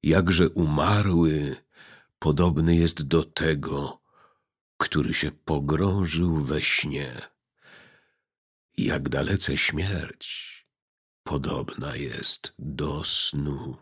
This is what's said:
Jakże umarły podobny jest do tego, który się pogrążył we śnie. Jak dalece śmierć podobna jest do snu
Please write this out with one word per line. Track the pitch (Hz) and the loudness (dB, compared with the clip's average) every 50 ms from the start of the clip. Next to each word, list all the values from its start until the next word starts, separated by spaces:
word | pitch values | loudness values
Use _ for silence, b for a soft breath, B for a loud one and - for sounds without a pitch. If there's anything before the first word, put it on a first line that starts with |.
| - | 2
Jakże | 73 78 92 92 85 92 80 90 80 | 4 4 4 4 4 4 4 4 2
umarły | - - 87 78 73 71 71 90 104 107 104 101 90 85 85 80 78 76 73 69 65 - _ B B B B B B B B B B _ | 2 0 0 2 2 2 2 4 4 2 2 4 4 4 4 4 2 0 -2 -4 -6 -10 _ B B B B B B B B B B _
podobny | - - 76 71 87 90 78 - 82 82 85 | 0 0 4 4 4 4 4 4 4 6 6
jest | 85 82 82 - - 78 | 6 6 4 2 -2 -2
do | 67 76 82 76 | 2 2 2 2
tego, | - _ - - 80 80 73 69 76 71 69 71 67 - - b b b b b b b b b b b _ _ _ _ | 0 _ -4 0 0 0 -2 -2 -4 -4 -4 -6 -6 -8 -14 b b b b b b b b b b b _ _ _ _
który | _ - - - 78 69 - 80 | _ -4 0 2 0 2 2 0
się | - - 73 - | 0 -2 -2 -4
pogrążył | _ _ - 78 73 69 71 78 78 92 101 95 101 92 82 76 82 87 87 82 78 73 | _ _ -2 -2 0 2 2 2 2 4 4 4 2 0 0 0 2 2 2 2 2 0
we | 65 76 76 71 | 0 -2 -2 0
śnie. | - - - - 80 69 69 71 65 60 62 - - _ _ _ _ _ b b b b b b b b b b b b b b b b _ _ _ _ _ _ _ _ | 0 0 0 -2 -2 -4 -6 -6 -8 -10 -14 -16 -18 _ _ _ _ _ b b b b b b b b b b b b b b b b _ _ _ _ _ _ _ _
Jak | - - - 73 69 67 69 | -4 -2 0 0 -2 -2 -2
dalece | - 69 73 - 101 92 - - 67 | -2 -2 0 0 0 0 0 0 0
śmierć | - - - 78 73 90 98 98 82 - - - _ - - - - - - - - _ _ _ _ _ _ _ _ _ _ _ _ _ | 0 -2 -2 -2 -2 -2 -2 -2 -4 -6 -8 -12 _ -14 -12 -12 -12 -14 -16 -20 -20 _ _ _ _ _ _ _ _ _ _ _ _ _
podobna | - 78 71 67 - - - - - - - - 71 67 | -6 -4 -4 -2 -2 -4 -4 -6 -8 -8 -8 -8 -8 -6
jest | 69 71 64 58 - 67 - - - - - _ - | -8 -8 -8 -8 -6 -4 -4 -4 -4 -8 -12 _ -12
do | - 76 69 64 73 76 73 76 78 | -12 -10 -6 -6 -4 -4 -4 -4 -4
snu | - - - - - - 73 71 73 71 67 64 65 64 - | -4 -2 -2 -2 -2 -2 -2 -4 -2 -4 -6 -8 -10 -12 -14